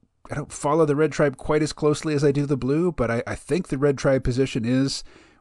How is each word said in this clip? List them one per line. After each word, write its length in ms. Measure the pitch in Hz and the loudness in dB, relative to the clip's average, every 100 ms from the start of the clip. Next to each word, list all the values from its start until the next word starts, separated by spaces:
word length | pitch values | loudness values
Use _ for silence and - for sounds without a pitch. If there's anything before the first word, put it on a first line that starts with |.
| _ _ - | _ _ -12
I 40 | - | -10
don't 160 | 143 | -10
follow 340 | - 147 156 156 | -6 0 2 2
the 100 | 143 | 2
Red 160 | 156 | 0
Tribe 240 | 135 147 127 | 2 0 0
quite 260 | - 151 | -2 0
as 120 | 151 | 0
closely 420 | - 151 147 160 147 | 0 0 0 0 2
as 80 | |
I 80 | 147 | 2
do 140 | 139 143 | 2 0
the 100 | 139 | -2
Blue, 340 | 123 147 180 | 0 0 0
but 220 | 160 117 | -2 -2
I, 100 | 117 - | -2 -4
I 80 | - | -10
think 320 | - 143 - | -4 -4 -2
the 100 | 139 | 0
Red 200 | 143 135 | 0 2
Tribe 260 | 147 135 | 2 2
position 400 | 131 123 135 131 | 2 0 0 -2
is, 400 | 113 131 135 - - - _ _ | 0 0 0 -4 -10 -20 _ _